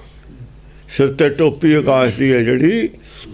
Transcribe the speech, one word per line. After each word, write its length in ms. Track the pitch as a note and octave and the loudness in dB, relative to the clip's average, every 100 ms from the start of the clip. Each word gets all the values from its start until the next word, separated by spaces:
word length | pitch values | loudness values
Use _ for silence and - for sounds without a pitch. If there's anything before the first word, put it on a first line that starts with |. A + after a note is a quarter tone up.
| - - - - - - - - - | -20 -20 -20 -20 -20 -20 -20 -20 -10
ਸਿਰ 240 | - C#3 | -2 -2
ਤੇ 160 | C#3 D3+ | 0 0
ਟੋਪੀ 460 | C3+ D#3 B2+ D#3+ | 2 -2 0 0
ਆਕਾਸ਼ 400 | D3+ C#3 C3 B2+ | 2 2 2 0
ਦੀ 180 | G2+ C3+ | 0 0
ਹੈ 60 | B2 | 0
ਜਿਹੜੀ, 500 | A2+ B2+ D3+ A3+ - - - - - | 0 0 0 0 -4 -8 -20 -20 -4